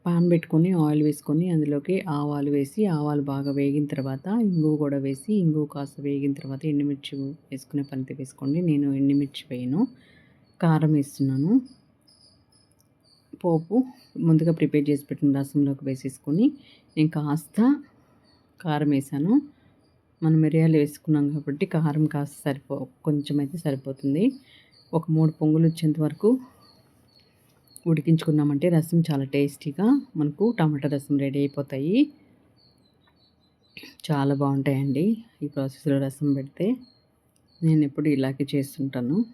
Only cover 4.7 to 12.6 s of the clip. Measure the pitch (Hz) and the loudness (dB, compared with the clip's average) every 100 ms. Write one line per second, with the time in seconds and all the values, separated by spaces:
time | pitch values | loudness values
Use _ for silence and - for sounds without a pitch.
4.7 | 151 147 139 139 135 - 214 165 151 147 | 0 -2 -2 -4 -6 -2 0 2 0 -2
5.7 | 147 139 - 143 143 139 143 135 135 160 | -6 -10 -8 -6 -2 -2 -4 -8 -8 -4
6.7 | 143 143 139 - 139 135 156 _ 131 - | -2 -2 -4 -8 -8 -10 -10 _ -16 -8
7.7 | 147 139 131 131 147 131 - 135 156 175 | -8 -6 -8 -8 -10 -12 -8 -4 0 2
8.7 | 143 143 135 139 143 139 - - 123 123 | 2 2 2 2 2 0 -8 -10 -6 -2
9.7 | 156 254 - _ _ _ _ _ _ 165 | 0 -2 -4 _ _ _ _ _ _ 2
10.7 | 156 156 151 139 - 135 135 156 254 254 | 4 4 2 0 -2 -2 0 2 2 0
11.7 | - _ _ _ _ _ _ _ _ | -20 _ _ _ _ _ _ _ _